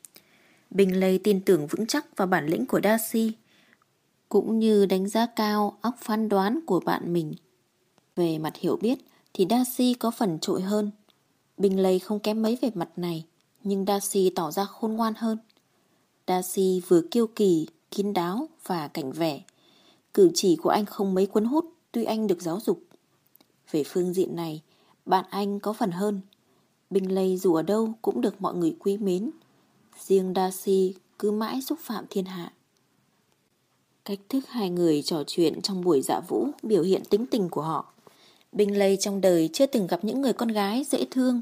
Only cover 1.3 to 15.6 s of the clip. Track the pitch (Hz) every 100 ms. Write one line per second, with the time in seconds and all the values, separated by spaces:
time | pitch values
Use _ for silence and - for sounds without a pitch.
1.3 | 196 190 175 147 - 226 294 - - 190
2.3 | 180 147 190 254 180 190 226 - 226 226
3.3 | 220 _ _ _ _ _ _ _ _ -
4.3 | 208 - 226 220 208 196 190 196 220 233
5.3 | - 214 208 208 - 226 254 - 214 220
6.3 | 196 196 285 - 175 170 175 170 175 156
7.3 | - _ _ _ _ _ _ _ - 170
8.3 | 156 156 - 180 110 220 269 - _ _
9.3 | - 180 233 247 - 247 247 226 - 214
10.3 | 160 - 185 190 208 208 - _ _ _
11.3 | _ _ - 196 190 190 185 - 208 208
12.3 | 220 220 247 262 214 170 - 175 165 160
13.3 | _ _ _ 196 196 196 196 - 202 185
14.3 | 185 160 160 196 - 220 220 226 226 226
15.3 | 220 - _